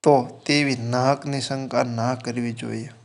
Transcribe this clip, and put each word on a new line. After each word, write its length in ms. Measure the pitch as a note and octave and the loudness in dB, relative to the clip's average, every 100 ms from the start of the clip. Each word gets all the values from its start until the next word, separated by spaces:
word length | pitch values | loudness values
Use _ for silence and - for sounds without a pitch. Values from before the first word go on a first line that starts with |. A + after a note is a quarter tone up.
તો 400 | D#3 C#3 A#2+ - - | 6 6 4 -10 0
તેવી 300 | D3 C#3+ B2 | 2 2 -2
નાહકની 640 | A#2 B2 C3 C#3 C#3+ C#3 | -2 2 2 2 -2 -6
શંકા 420 | A#2+ C3+ C3+ B2 | -4 -6 -2 -2
ના 320 | B2+ A2+ A#2 | 0 -2 -2
કરવી 380 | B2+ B2 A#2+ A#2+ | -2 -6 -4 -6
જોઈએ. 380 | A#2 A#2+ A2+ A2+ - | -6 -8 -8 -10 -16